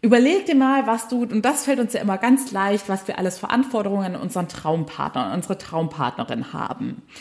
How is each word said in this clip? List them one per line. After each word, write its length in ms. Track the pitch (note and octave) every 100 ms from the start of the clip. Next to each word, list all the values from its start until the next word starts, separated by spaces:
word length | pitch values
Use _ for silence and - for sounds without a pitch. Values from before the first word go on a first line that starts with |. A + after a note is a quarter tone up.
Überleg 460 | A#3 A#3+ B3+ F#4+ F#4+
dir 80 |
mal, 320 | C#4+ C4 C#4 A3
was 220 | A3+ -
du, 140 | B3
und 220 | A#3+ A3
das 200 | A3+ D4
fällt 160 | - C4+
uns 140 | A#3
ja 60 | -
immer 180 | G3+ F#3+
ganz 340 | A#3+ C4+ C4
leicht, 360 | G3 G3 G#3 G3+
was 200 | F#3+ -
wir 100 | -
alles 200 | F#3 F3+
für 120 | -
Anforderungen 640 | A#3+ C4 A#3 G3+ G3 F#3+
an 80 | F3+
unseren 240 | F3+ F3+ F3
Traumpartner, 760 | - D#3+ E3 D3+ - C#3 C3+
an 80 | A2
unsere 260 | D#3+ E3+ F#3+
Traumpartnerin 920 | - E3 E3 D3+ B2+ - A#2 A#2 B2+
haben. 500 | - - - - - - -